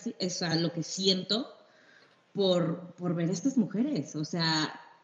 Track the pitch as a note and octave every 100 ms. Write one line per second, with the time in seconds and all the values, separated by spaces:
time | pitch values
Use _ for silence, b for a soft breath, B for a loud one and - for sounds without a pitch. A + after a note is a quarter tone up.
0 | A#3 - F#3 F3 F3 D#3+ E3 E3 D3+ -
1 | F#3+ F#3 F3 G#3+ D4 - b b b b
2 | b b _ - F#3+ F3+ E3 E3+ - -
3 | F3 E3+ E3+ G3 C4+ B3+ F#3+ G3 C#4 A#3
4 | C#3 D3+ D3+ F3 E3 D#3 D3+ - - -